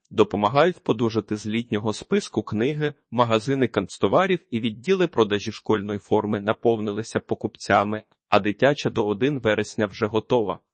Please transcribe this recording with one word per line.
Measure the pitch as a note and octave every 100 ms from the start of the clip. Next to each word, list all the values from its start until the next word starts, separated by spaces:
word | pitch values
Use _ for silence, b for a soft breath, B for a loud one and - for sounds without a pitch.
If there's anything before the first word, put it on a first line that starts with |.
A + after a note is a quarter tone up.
| _
допомагають | G2 G#2 G2+ G#2 C#3 E3+ -
подужати | - A2+ A#2 A2 - G#2+
з | G#2+
літнього | A2+ A#2+ G#2 A2+
списку | G#2 - G3+ - -
книги, | - G#2+ C3 D3+ D3 - _
магазини | A#2+ A#2 A2 A2 C3+ A#2+
канцтоварів | G#2+ F#2 - G2+ C#3 F#3+ F3+ -
і | A2+
відділи | A2+ A2 C#3+ F#3+ F3
продажі | - G#2 G#2 A2
школьної | - - G#2+ G#2 G#2
форми | - G#2+ G#2 G#2+
наповнилися | G2+ A2+ A#2+ A2+ G#2+ G#2 A2 F#2+
покупцями, | - A2 A2 - - G#2 G2+ G#2+ - _ _
а | G#2
дитяча | G2+ G#2 C3 D3 A#2
до | F#2+ G#2
один | G2+ C3+ C#3
вересня | A2+ G#2 G#2 - G#2
вже | - G#2+
готова. | A2 - B2 G2+ E2 _